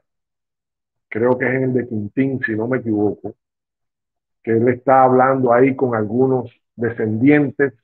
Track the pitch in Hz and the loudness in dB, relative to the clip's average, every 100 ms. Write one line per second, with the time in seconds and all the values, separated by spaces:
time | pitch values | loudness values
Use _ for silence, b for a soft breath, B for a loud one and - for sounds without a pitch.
0 | _ _ _ _ _ _ _ _ _ _ | _ _ _ _ _ _ _ _ _ _
1 | _ 107 120 127 131 127 131 123 117 110 | _ -2 0 0 -2 -2 -2 -2 -4 -6
2 | 104 - 135 131 - 107 117 127 113 104 | -6 -2 -2 -2 -4 -4 -2 -4 -2 0
3 | 104 87 101 - _ _ _ _ _ _ | 0 -2 -12 -16 _ _ _ _ _ _
4 | _ _ _ _ - 113 123 120 - 131 | _ _ _ _ -2 0 2 0 2 4
5 | 131 123 131 135 123 120 135 131 131 113 | 4 4 2 2 2 4 2 2 -2 -2
6 | 107 117 131 131 113 _ _ - 117 113 | -2 0 0 0 -6 _ _ -6 -6 -4
7 | 110 107 135 147 139 - 139 - | -4 0 4 4 0 -2 -4 -4